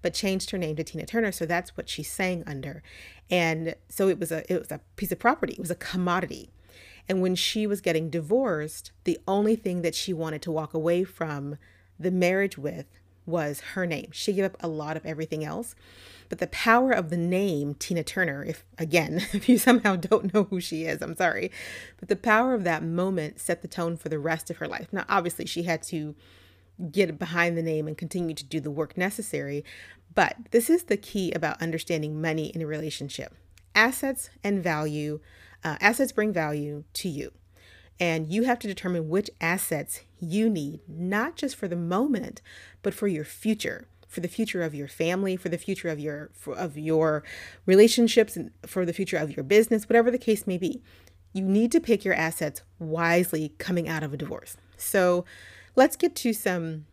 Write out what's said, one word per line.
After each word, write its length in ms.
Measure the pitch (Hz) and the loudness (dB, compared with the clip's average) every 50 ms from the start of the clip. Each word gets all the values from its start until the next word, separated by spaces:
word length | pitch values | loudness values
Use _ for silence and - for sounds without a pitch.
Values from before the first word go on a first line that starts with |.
but 140 | - 180 165 | -2 -2 -4
changed 360 | - - 196 190 190 190 - | -2 -2 0 0 -2 -4 -4
her 80 | - 190 | -4 -4
name 180 | 175 156 156 | -4 -4 -4
to 80 | 151 160 | -4 -6
Tina 200 | - - 160 - | -6 -6 -10 -8
Turner. 280 | - - 233 226 202 185 | -4 -2 0 0 0 -2
So 120 | - - | -4 -4
that's 320 | 160 175 170 180 - - | -2 -2 -2 -2 -4 -12
what 120 | - - - | -12 -10 -8
she 140 | - - 160 | -8 -8 -8
sang 420 | - - - 190 185 180 170 - | -10 -4 -2 0 0 0 -2 -4
under. 360 | - 147 135 135 139 139 156 - - - - - - - - - _ | -8 -8 -8 -8 -10 -12 -14 -16 -20 -20 -20 -20 -20 -20 -20 -4 _
And 440 | 180 180 170 160 160 160 165 165 160 - _ _ | 2 2 4 2 0 0 -2 -4 -6 -8 _ _
so 200 | - - 196 190 | -2 2 2 2
it 100 | 180 - | 4 2
was 120 | 175 160 | -2 -4
a, 200 | 165 160 - - 180 | -4 -6 -2 -2 -2
it 60 | 175 | -2
was 120 | - - | -2 -4
a 100 | - 143 - _ _ | -10 -10 -12 _ _
piece 160 | - 208 - 190 | -8 -4 -4 -4
of 60 | - | 2
property. 360 | - 240 277 - - - - | 2 2 2 2 -2 -6 -4
It 60 | - | -8
was 100 | 190 160 | -6 -6
a 60 | 175 | -6
commodity. 760 | - - - - 185 180 175 175 185 175 151 - - - - _ - _ - - - - - - - - - | -6 -6 -6 -4 -2 0 0 0 0 -2 -4 -8 -12 -14 -18 _ -20 _ -20 -20 -20 -20 -20 -20 -20 -6 -4
And 120 | 190 190 | 0 0
when 140 | 185 190 180 | 2 2 0
she 320 | 180 - - - 220 214 | 0 0 -2 0 0 0
was 140 | 208 202 196 | 0 -2 0
getting 300 | - 180 165 160 160 160 | 0 0 0 0 0 0
divorced, 840 | 139 170 156 147 202 254 269 233 175 151 151 156 - - - - _ _ _ | -4 -4 0 2 2 2 2 2 0 -2 -4 -6 -10 -12 -16 -18 _ _ _
the 140 | - 339 - - | -2 -2 0 0
only 300 | - 190 202 208 214 226 | 0 2 4 4 4 2
thing 260 | 220 - 190 180 180 165 | 2 2 -2 -2 0 -2
that 120 | 170 160 | -2 -2
she 180 | - - - 185 | -2 -4 -4 -4
wanted 280 | 156 160 160 156 151 - | -4 -2 -4 -6 -6 -4
to 100 | 170 160 | -2 -2
walk 200 | 156 156 147 - | -2 -2 -2 -4
away 300 | 160 156 165 170 175 185 | 0 2 2 4 2 2
from 540 | 185 - - 165 156 147 143 139 143 147 147 - - - _ _ _ _ _ | -2 -2 -6 -4 -4 -4 -6 -6 -8 -10 -12 -14 -20 -20 _ _ _ _ _
the 140 | 156 185 185 | -2 0 2
marriage 440 | 185 175 175 185 190 196 196 - | 4 4 4 4 4 2 0 -2
with 300 | - 139 151 175 151 143 _ _ - _ _ _ _ _ | -6 -8 -8 -6 -8 -12 _ _ -20 _ _ _ _ _
was 340 | - 160 175 151 147 143 - - - - | -4 -2 0 0 -2 -4 -6 -10 -8 -4
her 120 | 190 185 | -4 -2
name. 220 | 170 160 143 - - - | -2 -2 -4 -6 -10 -10
She 200 | - - - 202 | -6 -2 0 2
gave 120 | 185 196 | 2 0
up 120 | 190 190 - | 0 -2 -4
a 80 | - 170 | -6 -6
lot 280 | 160 156 151 151 156 | -4 -4 -4 -4 -6
of 100 | 160 - | -6 -6
everything 380 | 156 160 147 160 156 156 156 156 | -6 -6 -6 -6 -4 -4 -6 -4
else. 300 | 151 156 190 240 - - _ - - - - - - - - - - | -4 -6 -6 -8 -10 -12 _ -20 -20 -20 -20 -20 -20 -20 -20 -10 -10
But 100 | - - | -6 -4
the 80 | 185 | -4
power 440 | 175 - - - 240 226 240 254 269 | -6 -4 -2 4 6 6 6 6 4
of 200 | 247 - 180 156 | 2 2 0 -2
the 60 | 175 | -2
name 580 | 170 170 175 180 185 202 202 170 147 143 143 147 | -2 0 2 2 2 2 0 0 0 -2 -4 -6
Tina 280 | - - - 185 170 151 | -6 -4 -2 -2 -2 -2
Turner, 400 | - - 190 185 165 139 139 143 | -4 -2 -2 0 0 -2 -4 -6
if, 220 | - 160 - - _ - - | -8 -8 -8 -10 _ -8 -8
again, 380 | 165 160 147 170 156 - 131 | -4 2 2 2 2 2 -2
<laughs> 160 | 175 196 - - | -2 -2 -2 -4
if 160 | 202 - - | -2 6 6
you 100 | 247 220 | 6 8
somehow 380 | - 254 254 240 - 208 190 | 8 6 6 6 6 4 2
don't 360 | 180 160 190 214 214 - 196 170 | 2 2 2 2 2 2 2 2
know 120 | 214 196 | 2 2
who 160 | - 196 180 | 2 -2 -4
she 240 | 175 - - 156 160 | -4 -4 -6 -4 -4
is, 180 | 160 - 151 - | -4 -4 -4 -4
I'm 140 | 160 165 | -8 -2
sorry. 340 | - 185 170 - - - 190 - - - - - - - - - - | 0 0 0 2 0 -4 -6 -6 -8 -14 -14 -14 -14 -16 -18 -18 -18
But 100 | - - | -2 -2
the 80 | 208 | -2
power 380 | 190 - 233 214 220 247 262 254 | 0 4 4 4 6 6 4 2
of 100 | 226 185 | 2 2
that 180 | 175 165 156 160 | 0 0 0 -2
moment 560 | 165 165 170 180 190 196 175 156 147 - - | -2 -2 0 0 0 0 -2 -2 -4 -8 -10
set 240 | - - 202 - - | -4 -4 -4 -2 -4
the 60 | 170 | -10
tone 280 | - - 175 170 170 | -6 -4 -2 -2 -2
for 120 | 160 - 160 | -4 -6 -6
the 100 | 160 151 | -4 -2
rest 320 | 143 160 160 165 - - | -2 -2 -2 -2 -4 -10
of 60 | 170 | -8
her 120 | - - 156 | -8 -6 -8
life. 200 | - - - - - | -6 -8 -8 -6 -6
Now, 120 | 190 - - | -6 -4 0
obviously, 380 | - 196 170 175 - - - | 0 0 0 0 -4 -4 -8
she 180 | - - 170 170 | -6 -4 -4 -2
had 180 | 180 165 160 - | -2 -2 -2 -4
to 300 | - - 160 151 151 147 - - - - - - - _ _ _ _ _ - 180 165 | -6 -6 -6 -6 -6 -10 -14 -20 -20 -20 -20 -20 -20 _ _ _ _ _ -10 -10 -4
get 280 | 147 196 196 165 156 147 | 2 2 2 2 2 -6
behind 380 | 185 160 165 175 170 175 170 | -6 -4 0 2 2 2 2
the 60 | 165 165 | 0 0
name 240 | 165 156 156 151 | 0 0 0 -2
and 100 | 156 156 | -4 -6
continue 380 | - - 156 - 185 175 165 160 | -6 -8 -6 -4 -4 -2 -2 -4
to 100 | 143 - | -8 -10
do 160 | 131 - 160 | -6 -6 -4
the 100 | 135 151 | -4 -4
work 260 | 143 147 156 147 - | -2 -4 -4 -4 -2
necessary. 680 | - 180 196 202 - 214 - - 143 139 139 143 147 151 - - - - - - - _ _ - | -2 -2 -2 -2 -6 -8 -6 -6 -6 -6 -4 -6 -6 -6 -8 -16 -18 -18 -20 -20 -20 _ _ 2
But 220 | - 180 - - - 233 - | 2 4 4 2 -6 -12 2
this 180 | - 233 233 - | 4 4 6 6
is 160 | 320 359 - | 4 2 4
the 120 | - 175 | 0 -2
key 360 | - - - - 208 190 165 - | -4 -4 -6 -4 -2 -2 -2 -2
about 300 | 165 160 151 - - 165 | -2 -2 -2 -2 -2 -4
understanding 580 | 165 160 160 - - 170 160 151 151 156 151 | -2 -2 -4 -2 -2 -2 -2 -2 -4 -4 -2
money 260 | 156 165 156 160 156 | -2 -2 0 -2 -2
in 160 | - - 165 165 | -4 -6 -6 -6
a 40 | |
relationship. 680 | 147 156 151 156 156 147 - 143 143 - - 131 - - - _ _ - - _ _ _ | -4 -6 -6 -6 -6 -6 -8 -10 -10 -8 -10 -12 -12 -14 -20 _ _ -20 -20 _ _ _
Assets 560 | 208 220 247 254 - - 269 269 - - - - - - | 4 4 4 4 -2 -4 -4 -4 -4 -8 -14 -16 -6 -2
and 180 | 202 202 196 165 | 0 0 0 0
value, 580 | 180 160 151 156 156 147 151 147 151 151 151 - - - - - - - - - | 0 0 0 -2 -2 -2 -4 -4 -4 -6 -8 -12 -18 -20 -20 -20 -20 -20 -8 -6
uh, 120 | 165 151 - | -6 -6 4
assets 320 | - 202 226 233 277 - - | 4 4 4 4 0 0 2
bring 200 | - 214 214 202 | 0 0 0 0
value 520 | 170 160 151 151 147 147 147 147 147 151 _ _ | 0 -2 -2 -2 -4 -4 -6 -8 -10 -12 _ _
to 140 | - - 190 | -8 -6 -6
you. 240 | 147 143 127 - _ _ _ _ _ - - - - - - - _ _ | -6 -6 -8 -10 _ _ _ _ _ -20 -20 -20 -20 -20 -20 -20 _ _
And 260 | 180 170 160 160 160 | 0 0 0 0 -2
you 180 | 151 170 214 240 | -2 0 0 2
have 140 | 254 240 240 | 2 2 0
to 60 | - | -2
determine 420 | 208 190 - - 185 180 170 160 156 | -8 -8 -4 -4 -2 -2 -2 -2 0
which 220 | 160 196 208 - - _ | 0 0 -2 -2 -6 _
assets 600 | - 165 175 190 - - 170 147 151 - - - - _ _ _ | -2 -2 0 0 -2 -2 -2 -4 -4 -6 -10 -12 -12 _ _ _
you 320 | 175 165 160 208 220 226 | -8 -2 0 2 2 2
need, 300 | 208 170 147 143 156 147 - - | 2 0 -2 -6 -8 -10 -14 -14
not 480 | 156 160 175 180 196 208 233 311 330 | -10 -6 -4 -2 0 0 -2 -2 -4
just 200 | - - 269 - | -4 -6 -6 -4
for 120 | - - 185 | -4 -6 -4
the 80 | 175 | -4
moment, 680 | 175 170 170 180 196 254 302 269 196 175 - - - _ - - - - - - - _ | -4 -2 0 2 2 2 2 0 -2 -2 -8 -12 -16 _ -20 -20 -20 -20 -20 -20 -4 _
but 120 | - - | -4 -2
for 120 | - 214 | 0 0
your 180 | 202 180 151 151 | 0 0 0 -4
future, 600 | - - - - 214 226 214 - - - - - _ _ _ - _ | -8 -10 -4 0 0 0 0 -2 -6 -6 -8 -12 _ _ _ -20 _
for 120 | - - | -10 -6
the 80 | 170 175 | -6 -6
future 340 | - - 226 220 - 185 170 | -2 -2 -4 -2 0 -2 -2
of 120 | 160 147 | -2 -4
your 140 | 143 143 143 | -6 -10 -10
family, 480 | - - 160 165 180 190 196 190 185 | -4 -2 0 0 2 0 0 0 -2
for 120 | 180 - 185 | -2 -2 -4
the 100 | 165 165 | -4 -4
future 300 | - - 190 180 - 170 | -4 -4 -6 -4 -2 -4
of 120 | 156 147 | -4 -4
your, 300 | 143 151 147 147 151 - _ | -4 -6 -6 -8 -12 -14 _
for, 200 | - - 143 139 | -16 -10 -10 -6
of 220 | - 185 170 143 | -6 -6 -6 -6
your 460 | 151 156 160 160 160 160 160 151 151 - - - - - - - - _ | -6 -2 2 4 4 4 4 2 0 -2 -8 -16 -16 -16 -16 -18 -8 _
relationships, 720 | - 185 190 208 233 233 - 233 220 - 240 220 214 - | 6 10 10 10 10 10 6 4 6 6 6 4 4 0
and 140 | - 156 - - _ - | -8 -8 -10 -10 _ -18
for 180 | - - 190 180 | -8 -4 -2 -2
the 80 | 170 170 | -2 0
future 240 | - 185 180 - | -2 -2 -2 -2
of 180 | 165 151 151 131 | -2 -2 -4 -4
your 80 | - 143 | -8 -2
business, 440 | 135 196 214 226 226 233 214 208 - | 6 6 6 6 6 2 0 2 4
whatever 220 | 226 233 233 240 | 6 6 6 6
the 80 | 240 247 | 4 2
case 280 | - - 220 202 - | 2 2 2 2 2
may 120 | - 185 175 | -2 -2 0
be. 240 | 180 170 - 247 - - - - - - _ - - - - | -2 -2 -4 -4 -10 -16 -20 -20 -20 -20 _ -20 -20 -8 -4
You 100 | 190 190 | -2 2
need 300 | 190 190 208 226 240 - | 4 4 4 4 6 4
to 80 | 330 | 2
pick 240 | 330 - 233 - - | 4 4 2 2 4
your 100 | 190 180 | 2 2
assets 480 | - 160 160 160 - 170 151 143 - - - _ _ | 2 2 0 0 -2 -4 -4 -4 -6 -18 -18 _ _
wisely 760 | 170 160 156 165 170 165 170 175 180 180 - 156 156 147 - - | -6 -4 -2 0 4 4 6 4 4 2 0 -2 -2 -4 -6 -8
coming 300 | - - 185 175 165 - | -4 -2 0 0 0 0
out 140 | 160 156 156 | -2 -4 -4
of 100 | 147 143 | -4 -4
a 60 | 139 | -6
divorce. 380 | 147 - - - - - - - _ - - | -6 -8 -8 -12 -12 -16 -20 -20 _ -20 -16
So 480 | - - - - 196 180 180 180 175 175 - - - - - - - - - _ | -10 -8 0 2 4 6 6 4 2 0 -6 -14 -20 -20 -20 -20 -20 -20 -2 _
let's 200 | - 254 294 - | 6 6 6 6
get 180 | - - 349 - | 2 0 0 0
to 160 | - - 240 220 | 0 -2 0 -2
some 540 | - - 196 180 175 165 160 160 156 151 _ | 0 0 -2 -2 0 -2 -4 -6 -8 -10 _